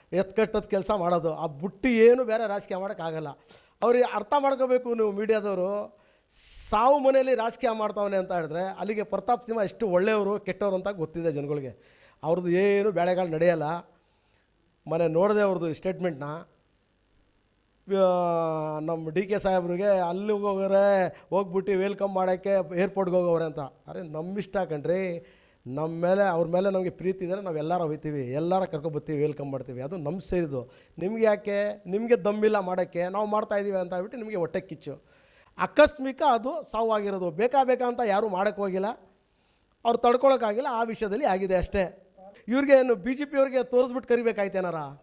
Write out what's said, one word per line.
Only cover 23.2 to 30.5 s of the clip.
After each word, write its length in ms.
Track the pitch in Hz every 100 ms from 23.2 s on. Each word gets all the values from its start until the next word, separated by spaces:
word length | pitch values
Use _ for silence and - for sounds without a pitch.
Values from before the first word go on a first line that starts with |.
| 175 165
ಅಂತ. 160 | 160 151
ಅರೆ, 420 | 135 _ - 180
ನಮ್ಮ 360 | 170 156 175 202
ಇಷ್ಟ 200 | - 202
ಕಣ್ರಿ. 680 | 175 151 147 180 190 170 170 _ _ _ 123
ನಮ್ಮ 380 | 135 160 165 175
ಮೇಲೆ, 180 | 190
ಅವ್ರ 240 | 196 165 165
ಮೇಲೆ 220 | 175 196
ನಮಗೆ 200 | 190 180
ಪ್ರೀತಿ 360 | - 175 190 175
ಇದ್ದರೆ 160 | 196
ನಾವು 160 | 190 156
ಎಲ್ಲರೂ 260 | 151 175
ಹೋಗ್ತೀವಿ, 480 | 160 151 151 147 123
ಎಲ್ಲರೂ 400 | 139 170 190 185
ಕರ್ಕೊಬರ್ತೀವಿ, 500 | 151 160 147 - 147
ವೆಲ್ಕಮ್ 300 | 151 147 139
ಮಾಡ್ತೀವಿ. 300 | 135 131 123
ಅದು 160 | 135 185
ನಮ್ಮ 220 | 143 185
ಸೇರಿದ್ದು. 520 | - 180 165